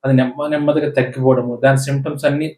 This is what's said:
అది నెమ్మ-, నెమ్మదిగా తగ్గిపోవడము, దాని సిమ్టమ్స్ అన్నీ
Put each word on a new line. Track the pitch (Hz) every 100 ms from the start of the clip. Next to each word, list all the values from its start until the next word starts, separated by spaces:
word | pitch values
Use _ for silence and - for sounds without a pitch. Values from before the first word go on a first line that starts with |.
అది | 135
నెమ్మ-, | 131 127 143 151
నెమ్మదిగా | 151 147 151 147
తగ్గిపోవడము, | 135 127 135 131 123 120 120
దాని | 135 135
సిమ్టమ్స్ | 135 139 143 147 147
అన్నీ | 143 156